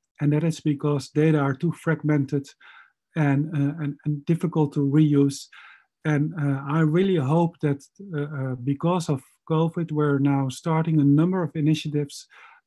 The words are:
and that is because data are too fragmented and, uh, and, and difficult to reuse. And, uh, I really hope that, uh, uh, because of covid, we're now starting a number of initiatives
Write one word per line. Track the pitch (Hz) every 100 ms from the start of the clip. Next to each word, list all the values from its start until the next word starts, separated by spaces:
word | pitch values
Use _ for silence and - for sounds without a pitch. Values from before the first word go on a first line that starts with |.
| _ -
and | 147
that | 151
is | 165 160
because | 156 143 147 143 -
data | 147 156 151
are | 139
too | 143 170
fragmented | - 170 156 151 151 139 143 139 - - - - _ _ 165
and, | 143 143 151
uh, | 147 143 160
and, | 143 -
and | 151 147 143
difficult | 170 165 165 147
to | 151
reuse. | 139 147 156 143 139 139 - - - - _ _
And, | 156 147 156 160
uh, | 143 135 143
I | 160
really | 156 170 196 175
hope | 127 165 170 -
that, | 147 143 - _ 196 151
uh, |
uh, | 147 143 131 123
because | 127 139 165 180 165
of | 135 - _ -
covid, | 160 165 175 160
we're | 151 147 139
now | 143 139 135
starting | - 170 160 165 156
a |
number | 143 143 175 185
of | 160
initiatives | 160 147 151 156 147 143 - - - - -